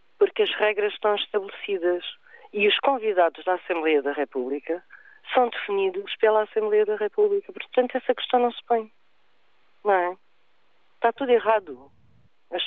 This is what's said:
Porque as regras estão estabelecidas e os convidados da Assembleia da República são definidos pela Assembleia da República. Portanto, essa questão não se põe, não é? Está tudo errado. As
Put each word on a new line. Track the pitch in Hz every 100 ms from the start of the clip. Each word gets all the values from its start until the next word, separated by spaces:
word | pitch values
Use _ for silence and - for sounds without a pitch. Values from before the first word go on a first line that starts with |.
| _ _
Porque | 196 -
as | 202 -
regras | 214 208 208
estão | - 208 208
estabelecidas | - 208 196 - - 190 175 175 - - _ - -
e | 208 208
os | -
convidados | 277 269 214 180 170 160
da | 170
Assembleia | 180 - 170 156 147
da | 139
República | 143 143 131 123 143 - 175 - - - - -
são | - 240
definidos | - - 196 190 180 196 -
pela | 220 214
Assembleia | 214 226 214 208 208
da | 214
República. | 208 - 208 202 -
Portanto, | - - - 247 254
essa | -
questão | 247 - 247
não | 240
se | -
põe, | - 233 220 _ _ _ _ _ _ _ _ _
não | 208
é? | 190 175 185 _ _ _ _ _ _ _
Está | _ 233
tudo | - 269
errado. | 240 196 220 180 123 131 _ _ _ _ _ _
As | 180